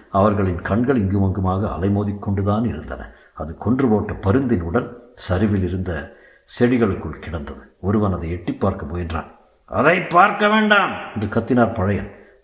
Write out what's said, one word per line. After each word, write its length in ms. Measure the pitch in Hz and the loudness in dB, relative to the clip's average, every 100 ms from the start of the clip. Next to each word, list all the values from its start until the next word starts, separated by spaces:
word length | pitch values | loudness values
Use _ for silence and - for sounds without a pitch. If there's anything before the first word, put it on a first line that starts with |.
| - | -4
அவர்களின் 520 | 98 104 101 95 85 | 2 4 4 0 0
கண்கள் 360 | - 104 123 127 | 0 0 2 2
இங்குமங்குமாக 680 | 95 101 95 92 92 95 107 | 2 2 2 2 0 0 -2
அலைமோதிக் 520 | 80 98 101 104 101 | -2 0 0 -2 -4
கொண்டுதான் 460 | 101 98 101 107 | -2 -2 0 0
இருந்தன. 480 | 117 73 - - - - _ | -2 -4 -10 -12 -14 -20 _
அது 220 | - 78 80 | -12 -10 -4
கொன்று 320 | 98 131 131 | 0 2 4
போட்ட 240 | 104 104 | 2 0
பருந்தின் 500 | 98 98 131 131 104 | -2 2 2 2 0
உடல் 480 | 82 117 139 - - | 0 -2 -4 -10 -20
சரிவில் 480 | - - 90 107 101 | -10 -2 0 2 0
இருந்த 540 | 90 92 90 78 - - - _ - - | 0 -2 -4 -6 -8 -18 -20 _ -6 0
செடிகளுக்குள் 580 | 120 123 107 90 82 76 | 2 4 2 0 -6 -10
கிடந்தது. 420 | - 82 71 - - _ | -10 -10 -10 -14 -20 _
ஒருவன் 320 | 92 110 101 | 0 2 2
அதை 180 | 85 82 | -2 -4
எட்டி 220 | 90 135 | -6 -6
பார்க்க 340 | 131 101 - 76 | -2 -2 -2 -6
முயன்றான். 440 | 87 82 80 - - _ _ | -6 -6 -6 -8 -16 _ _
"அதை 360 | - 104 143 180 | -8 0 2 2
பார்க்க 480 | 156 175 208 208 208 | 2 4 4 4 2
வேண்டாம்!" 480 | 220 214 202 170 - - | 4 4 4 2 -4 -8
என்று 140 | 104 101 | -6 -2
கத்தினார் 460 | 120 117 123 110 | -2 2 2 2
பழையன். 360 | 92 95 87 - - - _ | 0 -2 -2 -4 -14 -20 _